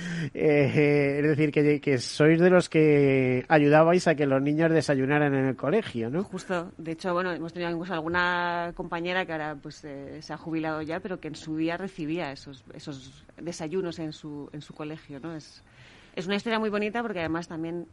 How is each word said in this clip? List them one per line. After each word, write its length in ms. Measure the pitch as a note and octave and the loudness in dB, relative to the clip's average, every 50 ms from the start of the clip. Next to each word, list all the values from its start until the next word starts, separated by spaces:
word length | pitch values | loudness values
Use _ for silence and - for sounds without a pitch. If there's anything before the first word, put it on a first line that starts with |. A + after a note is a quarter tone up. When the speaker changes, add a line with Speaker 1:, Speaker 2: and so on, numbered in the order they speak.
| E3+ F3 E3+ E3+ D#3+ C#3 - | -8 -8 -6 -6 -6 -6 -4
Speaker 1:
Eh, 840 | - D#3+ D#3 D3 D3 C#3+ B2+ - D#3 D3 D3 D3 D3 C#3+ C#3 C#3 D3 | 0 2 4 6 6 4 4 4 4 4 4 4 4 2 2 0 0
es 60 | C#3+ | 2
decir, 240 | D3+ D#3 C#3 D#3 D3 | 2 2 2 2 2
que, 280 | - D#3 D3 D3 D3 C#3 | 2 4 4 4 4 2
que 200 | - D3 C#3 B2 | 2 2 0 0
sois 400 | - - - - D3+ D#3 E3 E3 | 0 -4 0 4 6 6 6 6
de 80 | F3 F#3 | 6 6
los 180 | F#3 F3+ - | 6 6 4
que 760 | - - D#3+ D#3 D#3 D3 C#3+ C#3+ C#3 C3+ C3+ C3 B2+ B2+ B2+ B2+ | 4 4 4 6 6 6 6 6 6 4 4 4 2 2 0 2
ayudabais 600 | - E3 D#3 D3 C#3+ D3 D#3 E3 E3 F3 F3+ - | 2 4 4 6 8 8 8 8 6 4 4 4
a 80 | F3+ D#3+ | 2 2
que 100 | C3+ D3+ | 2 2
los 160 | C#3 C3+ C3+ | 2 2 2
niños 300 | C#3 D3 D3 D#3 E3 E3 | 2 0 0 2 2 2
desayunaran 640 | D#3+ D#3+ C#3 - D3 C3 C3 C3 D3 D3 D3+ C#3+ C#3 | 2 2 2 2 0 0 2 2 2 2 2 2 2
en 100 | C3+ C3 | 2 0
el 100 | C3+ B2+ | 0 -2
colegio, 540 | - - C3+ E3+ A3+ G#3+ - - A#2 A2+ A2+ | -2 -2 0 0 0 -2 -4 -6 -6 -4 -4
¿no? 140 | C3 E3+ G#3 | -4 -4 -4
Speaker 2:
Justo. 480 | - - F3+ - - F#3 F3 E3 F#3+ - | -6 -8 -12 -6 -6 -4 -4 -4 -8 -12
De 160 | - E3 D#3+ E3 | -12 -10 -10 -10
hecho, 200 | D#3+ - F#3+ F3 | -6 -4 -2 -2
bueno, 180 | F3 F#3 F#3 | -2 -2 -4
hemos 220 | F3 D3 D#3+ E3+ D#3+ | -4 -6 -8 -10 -8
tenido 160 | F3 F3 E3+ | -6 -6 -4
incluso 220 | E3+ E3 E3+ F3 F#3+ | -4 -4 -4 -4 -6
alguna 800 | E3 D#3 E3 F3 F3+ F3+ F3+ F3+ F3 F3 F3 F3 F3 E3+ F3 F3 | -4 -4 -2 0 0 2 2 0 0 0 -2 -2 -2 -4 -6 -8
compañera 500 | - F3 E3+ F3+ E3+ E3+ F3+ F3+ F#3 F#3 | -10 -8 -8 -6 -6 -4 -2 -2 -2 -2
que 40 | F3 | -2
ahora, 240 | D#3+ D#3 D3+ D3+ D3+ C#3+ | -4 -6 -6 -6 -8 -10
pues, 240 | - D#3 D3 - - | -12 -16 -16 -16 -16
eh, 360 | D3+ C#3 C#3 C#3 C3+ C#3 D3+ | -14 -14 -12 -12 -14 -14 -16
se 120 | D3+ - D3+ | -12 -12 -12
ha 40 | |
jubilado 440 | D3+ - E3 D#3 D#3+ D#3 D#3+ D#3 D#3 | -12 -8 -6 -4 -2 -2 -2 -4 -4
ya, 180 | D#3 D3 D#3+ F#3 | -6 -6 -6 -8
pero 200 | - G#3 F#3 D#3+ | -6 -8 -10 -10
que 80 | - D#3 | -10 -12
en 60 | C#3+ | -12
su 200 | - - D#3 D#3 | -12 -10 -8 -4
día 220 | D#3 D#3+ E3 E3 | -4 -2 -2 -4
recibía 540 | F3 F#3 F#3+ - - D#3 D3 D#3+ F3 E3+ C#3 | -6 -8 -10 -10 -8 -6 -6 -6 -6 -6 -8
esos, 340 | C3+ C#3 - D3 C#3 C3 _ - - | -10 -12 -14 -18 -20 -20 _ -20 -20
esos 500 | - - E3 C#3+ C3+ B2+ C3+ - - - - _ - | -16 -14 -14 -14 -14 -16 -18 -20 -20 -20 -20 _ -12
desayunos 600 | D3+ E3 E3+ - E3 D#3 D#3+ F#3+ F#3 E3+ D#3 F3 | -12 -10 -10 -8 -8 -6 -4 -4 -4 -4 -6 -8
en 120 | D#3+ D#3 | -8 -10
su, 380 | D3+ - - D#3 D3 D3 C#3+ - - | -10 -12 -14 -12 -12 -12 -12 -12 -14
en 80 | D3+ | -16
su 120 | D3 - - | -16 -16 -14
colegio, 460 | - D#3 D3+ D#3 D#3 - - C#3+ C3+ | -12 -12 -12 -12 -12 -14 -16 -16 -12
¿no? 160 | A#2+ E3 E3 | -12 -12 -12
Es, 280 | D#3 C#3+ - - - _ _ _ - - - - - - - _ | -12 -14 -16 -20 -20 _ _ _ -20 -20 -20 -20 -20 -20 -12 _
es 100 | - E3+ | -8 -4
una 80 | F3 G3+ | -2 -4
historia 240 | G3+ - A#3 A3+ A3 | -2 -2 -2 -2 0
muy 100 | A3 A3 | 0 -2
bonita 320 | G3+ G#3 G#3 G#3+ G3 A#3 | -2 -2 -2 -2 -4 -4
porque 180 | A#3+ A3+ G3+ F3+ | -6 -4 -6 -4
además 280 | E3 D#3 D#3+ E3 E3+ | -4 -4 -4 -4 -6
también 400 | - F3+ D#3+ E3 E3 E3+ F3 E3 - | -8 -8 -8 -8 -6 -8 -8 -10 -12